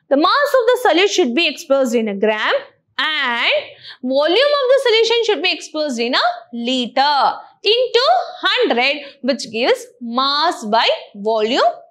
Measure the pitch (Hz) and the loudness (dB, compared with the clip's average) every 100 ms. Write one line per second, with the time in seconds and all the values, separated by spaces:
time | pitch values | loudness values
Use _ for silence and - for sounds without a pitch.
0 | - 269 359 494 571 523 453 494 415 330 | -2 2 2 2 2 2 2 2 2 2
1 | 392 349 254 247 339 - - 269 254 233 | 2 2 0 0 -2 -4 -2 0 2 0
2 | 220 196 214 214 254 539 - _ _ - | -2 0 0 0 0 -2 -4 _ _ -4
3 | 294 302 262 233 302 587 - - - - | -2 -2 -2 0 0 -2 -4 -14 -20 -10
4 | 254 269 302 403 587 571 494 539 494 440 | -4 0 2 2 2 2 2 2 2 2
5 | 453 466 440 359 359 320 - 311 302 233 | 2 2 0 0 -2 -4 -6 -6 -4 -4
6 | 240 311 679 - - 240 233 262 233 262 | -2 0 0 -4 -10 -8 -4 -4 -2 0
7 | 285 277 214 - - _ 392 480 480 466 | 0 2 0 -2 -10 _ 0 0 2 2
8 | 554 719 - - 370 466 403 240 262 294 | 2 2 0 -4 -2 0 2 2 0 -2
9 | - - 247 254 - 220 285 508 - _ | -8 -6 -4 -4 -4 -2 0 0 -4 _
10 | 233 240 277 285 330 - 214 226 349 622 | -6 -2 -2 0 -2 -2 -2 0 2 -2
11 | - 202 208 220 220 294 659 - - | -6 -8 -2 0 0 2 0 -2 -6